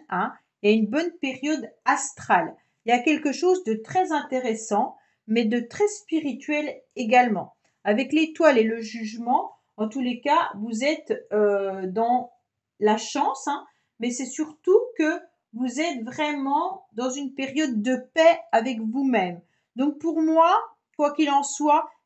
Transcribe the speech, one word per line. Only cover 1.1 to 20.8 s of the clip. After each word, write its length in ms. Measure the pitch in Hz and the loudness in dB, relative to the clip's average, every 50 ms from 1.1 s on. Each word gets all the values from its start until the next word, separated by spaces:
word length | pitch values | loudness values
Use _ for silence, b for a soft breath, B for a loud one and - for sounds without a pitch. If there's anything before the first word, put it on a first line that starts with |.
| 330 - | -4 -6
période 480 | - 262 - - 277 302 311 262 240 - - _ - | -6 -8 -6 -4 -4 -2 -2 -2 -4 -8 -16 _ -2
astrale. 720 | 247 285 277 - - - - - - 208 180 165 165 - - _ _ _ _ _ | -2 -2 0 -2 -8 -10 -8 0 2 2 2 2 0 -6 -14 _ _ _ _ _
Il 40 | 220 | 2
y 40 | 240 | 2
a 60 | 247 | 2
quelque 340 | 240 311 294 262 - 285 254 | 4 2 0 2 0 -4 -4
chose 300 | - 339 370 370 370 - | 0 2 2 2 2 0
de 80 | 220 220 | -2 -4
très 380 | 214 - - - 370 370 302 311 | -4 -6 -2 -2 0 0 0 -2
intéressant, 840 | 285 - - 262 254 254 233 220 214 - - 208 196 254 285 b b b b b b b 214 | -4 -4 -4 -4 -4 -2 -2 -4 -4 -4 -2 0 0 0 -2 b b b b b b b -2
mais 160 | 220 240 233 | 0 0 2
de 160 | 214 240 240 | 2 0 -2
très 280 | 233 - - - 415 403 | -4 -6 -2 0 0 0
spirituel 920 | - - - - 330 311 302 277 240 - - - 302 302 302 285 - - - _ _ | 0 -4 -8 -4 -4 -2 -2 -4 -6 -6 -6 -4 -4 -2 -2 -4 -8 -12 -16 _ _
également. 580 | - 247 220 247 247 247 233 202 175 143 - - _ _ _ _ _ - | -8 -2 4 6 6 6 4 2 -2 -4 -8 -14 _ _ _ _ _ -2
Avec 300 | 208 214 247 262 262 302 | 0 0 0 0 0 2
l'étoile 440 | 320 320 311 - - 330 302 269 226 | 2 0 0 2 4 4 6 6 6
et 60 | 220 | 4
le 160 | 220 226 226 | 2 0 -4
jugement, 720 | 220 214 - 233 220 214 226 226 233 240 269 330 - - - _ _ _ _ | -8 -10 -10 -10 -10 -10 -10 -8 -2 0 0 0 -2 -4 -12 _ _ _ _
en 140 | - 214 214 | -6 -6 -6
tous 120 | - 269 | -4 -4
les 200 | 247 247 226 - | -4 -4 -4 -4
cas, 280 | - 277 302 349 339 - 202 | -2 0 0 0 0 -4 -8
vous 280 | 202 214 240 220 214 262 | -10 -8 -6 -4 -2 -2
êtes, 300 | 294 311 302 - - 214 - - - 208 | -2 -2 -2 -4 -6 -8 -8 -6 -4 -2
euh, 520 | 214 208 202 202 196 196 196 190 190 185 | 0 2 2 2 0 -2 -4 -6 -6 -8
dans 460 | 185 185 220 226 240 247 247 247 - _ _ _ _ _ _ _ _ _ - | -6 -4 -2 0 0 0 0 -2 -6 _ _ _ _ _ _ _ _ _ 0
la 180 | 208 214 214 226 | 2 2 2 2
chance, 500 | - - - 277 302 - - - - 294 | 0 -4 -4 -2 -2 -2 -2 -4 -4 -4
hein, 180 | 285 - b b b b b b _ - | -6 -6 b b b b b b _ -6
mais 100 | 226 247 | -6 -4
c'est 160 | 240 - 262 | -4 -4 -6
surtout 540 | - - - 302 311 - _ _ 359 381 466 494 - - - | -8 -6 -6 -8 -8 -10 _ _ 4 6 6 4 2 -2 0
que 220 | 311 311 339 - - - _ _ _ _ - | 0 0 0 -2 -6 -14 _ _ _ _ -8
vous 240 | 233 254 254 - 285 | -6 -6 -4 -2 -2
êtes 240 | 330 339 294 240 220 | -2 -2 -4 -6 -8
vraiment 840 | 254 254 311 302 294 294 277 269 269 285 311 339 381 381 - - _ 214 | -8 -6 -4 -4 -2 -2 -4 -2 0 0 0 0 -2 -4 -8 -14 _ _
dans 180 | 220 254 262 | -4 -4 -4
une 240 | 254 285 285 254 - | -4 -4 -8 -8 -8
période 460 | - 269 269 254 302 311 262 233 214 208 | -8 -8 -4 -2 -2 0 0 0 -2 0
de 140 | 254 254 247 - - - | 0 0 -2 -2 -2 2
paix 260 | 320 320 339 330 330 - - | 6 6 6 6 4 2 0
avec 280 | - 226 226 262 247 220 | 0 0 2 0 -2 -4
vous-même. 600 | 226 220 226 277 269 269 240 208 185 180 175 170 - _ _ _ _ _ _ | -6 -4 -2 -2 0 2 2 2 0 -2 -4 -8 -14 _ _ _ _ _ _
Donc 240 | 233 277 294 285 - | -2 -2 -2 -2 -2
pour 200 | 320 339 302 320 | -4 -4 -2 0
moi, 320 | 311 320 320 320 330 339 392 466 - - - _ | 0 2 4 4 6 6 4 2 0 -4 -12 _